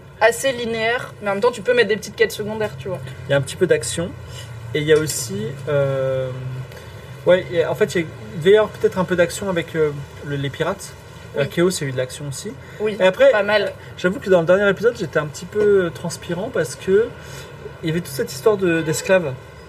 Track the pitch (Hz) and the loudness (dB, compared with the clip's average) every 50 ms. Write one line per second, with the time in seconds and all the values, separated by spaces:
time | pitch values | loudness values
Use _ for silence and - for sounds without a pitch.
0 | - - - - 214 226 226 - - 269 247 240 240 226 226 226 220 226 233 254 | -14 -20 -2 2 4 4 4 2 0 -2 -2 -2 -4 -4 -4 -2 -2 -2 -2 -2
1 | - - - - 202 202 196 202 233 254 240 208 185 240 247 240 220 196 220 202 | -4 -8 -12 -6 -4 -4 0 2 2 2 0 0 0 2 2 4 4 2 0 -2
2 | - 208 - - 220 - - - 214 208 214 220 214 208 - - - 196 180 - | -4 -8 -2 0 0 0 0 -4 -8 -6 -4 -4 -6 -6 -6 -8 -8 -8 -8 -8
3 | - - - - - - 139 143 139 - - - 190 160 160 151 - - - 170 | -8 -12 -14 -12 -4 0 0 0 0 -2 0 0 2 4 4 2 2 -2 -4 -4
4 | 170 196 - - - - - - - - - - - - 139 156 151 156 156 151 | -4 -6 -8 -12 -14 -14 -14 -14 -14 -14 -14 -14 -10 -6 -4 -2 4 4 4 4
5 | 156 147 - - - - 190 202 220 233 - - - 151 143 143 139 139 135 135 | 4 0 -2 -6 -6 -6 -6 -6 -6 -6 -8 -8 -6 -2 0 2 2 2 0 0
6 | 135 135 131 131 131 127 127 131 127 127 131 131 - - - - - - - - | 0 0 0 -2 -2 -4 -6 -8 -8 -8 -8 -10 -12 -12 -16 -16 -16 -16 -16 -16
7 | - - - - - 165 180 185 180 - 180 170 151 - 160 - 214 - - 185 | -16 -16 -16 0 4 6 6 6 4 0 0 0 0 0 2 0 0 0 2 -2
8 | 160 - - - - - - 170 143 190 208 214 214 208 - - - 208 - 190 | -2 -2 -8 -12 -14 -10 -8 2 6 8 8 8 6 4 0 0 0 0 2 0
9 | 175 - 185 175 170 170 - - 202 196 180 170 160 - - 160 156 147 143 143 | 0 0 2 2 2 2 0 -4 -4 -2 -2 -2 -2 -2 0 0 0 0 0 -4
10 | 139 - - - - 143 143 139 139 139 - - 156 170 196 - - - - - | -10 -12 -14 -12 -8 -6 -4 -4 -4 -6 -4 -2 -2 -2 -2 -4 -8 -14 -16 -18
11 | - - - - - - - 143 139 135 - 170 175 185 180 - 151 135 127 127 | -20 -20 -20 -18 -18 -8 -4 -2 -2 0 2 2 2 2 2 0 -4 -4 -2 -4
12 | 127 - - - 147 143 135 - - 208 247 - - - - - 208 220 196 - | -4 -4 -6 -10 -10 -10 -10 -8 -10 -10 -12 -12 -16 -18 -8 -4 -4 -4 0 4
13 | 185 185 185 - 269 277 226 208 196 202 214 202 - - - - - - - - | 4 4 6 6 6 6 6 6 4 4 2 2 2 0 -4 -8 -14 -16 -10 -2
14 | - 180 202 277 - 196 185 175 165 160 180 196 208 202 190 196 196 240 240 - | 0 0 0 0 2 4 4 6 6 6 6 6 6 4 2 4 2 0 0 0
15 | 185 - - 156 147 147 143 - 180 180 - 214 208 208 202 190 180 165 160 - | -4 -2 -2 -2 -2 -2 -6 -12 -14 -6 -2 2 4 4 4 4 4 2 -2 -6
16 | - 165 - - - - 170 175 - - - - - - - - - 185 190 208 | -8 -8 -8 -8 -8 -6 -6 -6 -6 -4 -2 -2 -2 -2 -6 -6 0 2 4 4
17 | 240 - - - - - - - - - - - - - - - - 160 156 175 | 4 2 -4 -10 -16 -16 -14 -14 -16 -16 -16 -16 -16 -16 -14 -6 -4 -2 -2 -2
18 | 170 - - - 226 - - - - 220 208 190 190 170 165 165 156 160 151 - | -4 -4 -6 -6 -6 -6 -6 0 2 2 4 4 2 2 2 2 0 0 -2 -2
19 | - - 190 185 165 139 127 - - - - - - | 2 4 4 4 4 0 -4 -8 -12 -18 -20 -20 -18